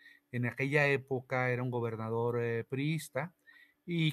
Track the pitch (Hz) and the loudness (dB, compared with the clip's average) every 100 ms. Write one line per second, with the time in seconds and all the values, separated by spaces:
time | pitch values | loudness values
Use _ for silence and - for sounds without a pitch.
0 | - - _ 120 120 - 135 147 143 139 | -20 -20 _ -2 -2 0 2 4 4 2
1 | 135 131 - 127 127 123 127 120 117 110 | 0 -6 -2 0 0 0 -2 -2 -2 -4
2 | 113 113 120 117 117 117 113 135 147 160 | -2 0 0 0 -2 -2 -4 -2 0 -2
3 | - 127 165 _ _ - - _ - 170 | -4 -6 -6 _ _ -20 -20 _ -4 2
4 | 156 | 2